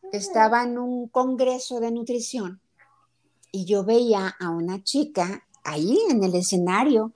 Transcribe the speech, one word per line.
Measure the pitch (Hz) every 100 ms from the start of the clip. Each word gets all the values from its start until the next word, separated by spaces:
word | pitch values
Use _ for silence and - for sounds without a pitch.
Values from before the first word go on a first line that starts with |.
| 381
que | 208
estaba | 392 339 220 233
en | 247 240
un | 247 247 240
congreso | 254 254 254 254 254 - 247
de | 226
nutrición | 233 233 240 233 254 185 190 _ _ _ _ _ _ _ _ _
y | 196 175
yo | 202
veía | 190 233 240 202 190 -
a | 180
una | 165 170 196
chica | - 269 302 302 180 196 _ _
ahí | - 151 165 330 453
en | 240
el | 190 180
escenario | 185 185 175 190 269 240 220